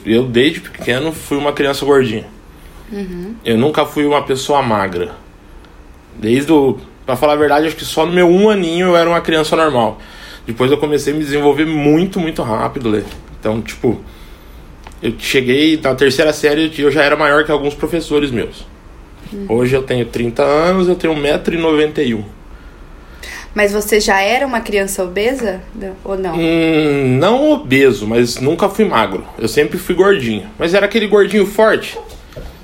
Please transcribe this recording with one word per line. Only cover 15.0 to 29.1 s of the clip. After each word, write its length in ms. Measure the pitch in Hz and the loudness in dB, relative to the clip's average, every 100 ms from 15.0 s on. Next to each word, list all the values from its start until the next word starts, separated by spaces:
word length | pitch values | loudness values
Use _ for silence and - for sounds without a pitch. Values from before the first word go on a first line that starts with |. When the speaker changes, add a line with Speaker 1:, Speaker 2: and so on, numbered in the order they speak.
Speaker 1:
eu 120 | 117 110 | -8 -6
cheguei 640 | - 139 123 135 156 156 | -2 0 2 2 2 2
na 140 | 139 131 | 0 2
terceira 360 | 139 131 156 | 2 2 0
série, 400 | 151 147 151 160 156 | 2 0 0 -2 0
eu 140 | 143 | 0
já 100 | 143 | 2
era 120 | 143 151 | 2 2
maior 280 | 151 147 | 2 2
que 80 | 151 | 2
alguns 220 | 147 143 | 0 -2
professores 560 | 147 151 170 - 147 143 | -4 -4 -4 0 0 0
meus. 340 | 120 - - - - - - - - - | -2 -6 -8 -20 -20 -20 -20 -20 -20 -14
Speaker 2:
Uhum. 140 | - 196 | -10 -2
Speaker 1:
Hoje 260 | 117 127 135 | 0 2 0
eu 80 | |
tenho 220 | 131 127 117 | 0 -2 -2
trinta 360 | 120 120 117 | -2 -2 0
anos, 460 | 143 147 170 190 180 | 2 2 2 2 2
eu 80 | 180 | 0
tenho 160 | 165 | 0
um 80 | 151 | 0
metro 340 | 143 160 - | 0 0 0
e 40 | 165 | 0
noventa 440 | 160 151 151 151 | 2 2 2 0
e 120 | 147 110 | -2 -2
um. 80 | 104 - - - - - - - - - - - - | -6 -14 -20 -20 -20 -20 -20 -20 -20 -18 -16 -16 -8
Speaker 2:
Mas 200 | 208 202 | 0 0
você 260 | 208 208 214 | 0 0 0
já 220 | 208 196 | 2 2
era 260 | 202 240 277 | 2 0 0
uma 140 | 233 | -4
criança 420 | 226 208 196 196 | -2 -2 -2 -4
obesa? 580 | 180 185 220 269 226 185 - - 196 190 | -4 -2 -2 -2 -4 -6 -10 -12 -12 -10
Ou 140 | - 190 | -8 -4
não? 180 | 185 165 | -4 -2
Speaker 1:
Hum, 800 | 165 165 160 156 151 143 131 127 | 0 2 2 2 2 2 2 2
não 320 | 175 247 302 | 4 4 4
obeso, 560 | 285 165 135 135 104 104 | 2 2 4 4 4 0
mas 300 | 117 120 - | 0 0 0
nunca 300 | 131 165 202 | -2 0 0
fui 160 | - 202 | 0 0
magro. 400 | 123 101 | 2 0